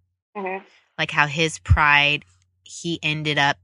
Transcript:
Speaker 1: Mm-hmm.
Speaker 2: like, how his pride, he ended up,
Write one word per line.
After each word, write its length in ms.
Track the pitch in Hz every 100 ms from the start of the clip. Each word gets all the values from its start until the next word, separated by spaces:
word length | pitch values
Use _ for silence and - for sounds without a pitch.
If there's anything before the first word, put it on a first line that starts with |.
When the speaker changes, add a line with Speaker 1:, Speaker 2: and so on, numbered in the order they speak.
| _ _ _ 208
Speaker 1:
Mm-hmm. 280 | 190 190 - _ _ -
Speaker 2:
like, 140 | 160
how 160 | 160 147
his 320 | 143 160 -
pride, 640 | - - 151 147 143 147 - _ _ _
he 360 | _ - 170 165
ended 340 | 156 151 151 147
up, 200 | 139 143